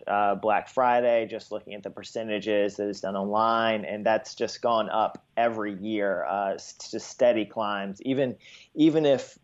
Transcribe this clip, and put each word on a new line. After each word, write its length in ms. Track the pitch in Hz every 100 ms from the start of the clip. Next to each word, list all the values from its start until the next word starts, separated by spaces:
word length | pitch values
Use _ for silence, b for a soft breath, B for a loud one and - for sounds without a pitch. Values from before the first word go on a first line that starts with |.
| -
uh, 300 | 101 101 98
Black 320 | 107 104 -
Friday, 580 | - 127 120 120 117 113
just 220 | 107 -
looking 240 | 104 98
at 80 | 101
the 80 | 98
percentages 880 | 107 95 117 110 104 101 104 101 101
that 120 | 104
is 120 | 98
done 160 | 95 98
online. 680 | 98 104 113 117 113 110
And 220 | 82 104 107
that's 300 | 110 - -
just 260 | 113 -
gone 260 | 120 117 104
up 340 | 110 107 - _ -
every 380 | 117 110 104
year, 500 | 98 104 107 101 90
uh, 300 | 69 98 98
s-, 200 | 87 - - -
to 80 | 110
steady 440 | - - 123 -
climbs. 560 | 202 - 208 202 196 98
Even, 340 | - 135 131 - B B B -
even 280 | 156 156
if 320 | 147 127 - -